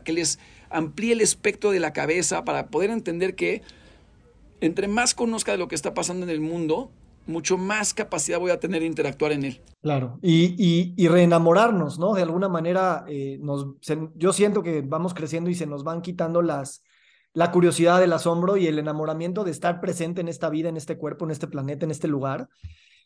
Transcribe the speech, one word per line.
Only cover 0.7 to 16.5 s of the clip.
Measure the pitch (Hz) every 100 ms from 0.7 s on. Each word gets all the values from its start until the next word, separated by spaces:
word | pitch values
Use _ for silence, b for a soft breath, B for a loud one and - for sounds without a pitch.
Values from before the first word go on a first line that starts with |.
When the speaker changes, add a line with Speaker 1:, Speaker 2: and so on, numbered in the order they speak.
Speaker 1:
amplíe | 160 160 156 226
el | 233
espectro | 214 - 214 202 208
de | 190
la | 156
cabeza | 147 143 175 170 170 233
para | 143 147
poder | 156 -
entender | 226 - 170 185
que | 185 175 190 b b b b b b _ _ - _
entre | 160 170 202
más | 214 247
conozca | - 233 220 -
de | 202
lo | 175
que |
está | 160 -
pasando | - 170 180
en | 180
el | 160
mundo, | 156 170 160 170 262 - - _ -
mucho | 165 156 185
más | 190 214 202
capacidad | - 180 175 - 170
voy | 180
a | 175
tener | 170 175
de | 165
interactuar | 156 143 131 151
en | 147
él. | 139 123 - _
Speaker 2:
Claro, | 156 139 127 -
y, | 185 165 175 180
y, | 180 170 180 -
y | 170
reenamorarnos, | 175 175 170 165 175 233 202 147 135
¿no? | 185
De | 202
alguna | 170 170 196
manera, | 170 165 185 185 156 143
eh, | 143 139 139
nos, | 147 143 139 135
se, | - 156 160
yo | 160 180
siento | 196 208 202
que | 170 156
vamos | 135 160 175
creciendo | 175 151 160 175
y |
se | 175 151
nos | 143
van | 147 170
quitando | 170 175 165 170
las, | 170